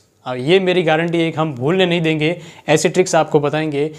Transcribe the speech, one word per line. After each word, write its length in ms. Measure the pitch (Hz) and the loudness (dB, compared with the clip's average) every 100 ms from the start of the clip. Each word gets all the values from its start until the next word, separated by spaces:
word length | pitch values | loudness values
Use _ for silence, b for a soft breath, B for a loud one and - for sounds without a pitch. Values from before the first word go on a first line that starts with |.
| _ _ - | _ _ -10
और 100 | 127 | -4
ये 240 | 131 190 | 2 2
मेरी 220 | 185 180 | 4 0
गारंटी 360 | 160 156 170 170 | 2 2 0 0
है 120 | 165 | -2
कि 100 | 151 | -2
हम 140 | 160 | -4
भूलने 320 | 127 131 190 180 | -2 -2 2 2
नहीं 140 | 175 | 2
देंगे 400 | 160 151 151 175 B B B | 0 0 -2 -4 B B B
ऐसे 200 | 156 180 | 0 2
ट्रिक्स 260 | 185 185 | 0 0
आपको 260 | 165 151 156 | 0 2 0
बताएंगे 480 | 147 151 156 139 151 | 0 -2 -2 -2 -4